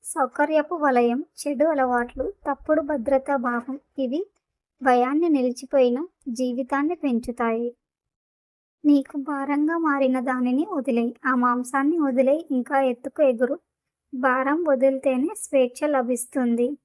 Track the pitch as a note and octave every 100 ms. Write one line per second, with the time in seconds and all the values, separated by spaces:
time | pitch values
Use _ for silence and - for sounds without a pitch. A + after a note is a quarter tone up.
0 | - D#4+ C4 - D4 D#4 D4+ F4 D4 B3
1 | A#3+ B3 E4+ - C#4+ C4 D#4 D4 C4 B3
2 | A#3+ - D4 - - C#4 - D#4 D4 D4
3 | A3 C4+ C4+ C#4+ B3 A#3+ A#3+ C4+ _ -
4 | C4 C#4+ G#4 _ _ _ _ _ C4 B3
5 | B3+ D4 E4+ C#4+ B3 B3 C4 C#4 B3 B3
6 | F4 _ - A3+ B3+ A#3+ B3+ C#4 D4 E4+
7 | C#4+ A#3 B3 A#3 A#3 A3+ A#3+ A#3+ _ _
8 | _ _ _ _ _ _ _ _ D4 C#4+
9 | C4+ D4 C4+ C#4 C#4 D4 D4+ E4+ D#4+ C#4
10 | C4 C4 B3 B3+ B3 B3+ G4 E4+ B3 A#3
11 | A#3 A#3 C#4 B3+ B3 B3 B3 C#4 C#4 E4+
12 | C#4 B3 C4 D4+ E4+ B3+ A#3+ C#4 C4+ A#3+
13 | C#4+ - C#4+ A#3 B3 D#4 _ _ _ _
14 | _ C4 C4 B3+ C4 D#4 E4 C4 C4+ C4+
15 | C4+ B3+ D4+ G#4+ - C#4 B3 B3 D4+ C#4
16 | A#3+ A#3+ - C#4+ A#3+ A#3 B3 D4